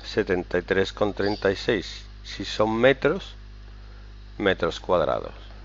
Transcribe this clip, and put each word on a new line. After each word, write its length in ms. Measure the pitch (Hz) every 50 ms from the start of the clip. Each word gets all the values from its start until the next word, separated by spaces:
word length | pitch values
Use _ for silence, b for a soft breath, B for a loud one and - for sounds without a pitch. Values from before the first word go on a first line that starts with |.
| -
Setenta 560 | - - 110 98 98 90 90 87 - - 90
y 20 |
tres 320 | 87 - 92 95 95 - -
con 220 | - 107 101 92
treinta 360 | - 98 101 104 - - 98
y 40 | 95
seis. 480 | - - - 117 90 - - - - - - - - -
Si 220 | - - - 98
son 320 | - - - 107 110 110
metros, 560 | 113 123 135 139 - - 143 180 196 - - - - - - - - - B B B B B B B B B B - - - -
metros 420 | - 104 95 90 - 87 82 - -
cuadrados. 540 | - - 92 87 73 65 58 50 50 50 - - - - - - -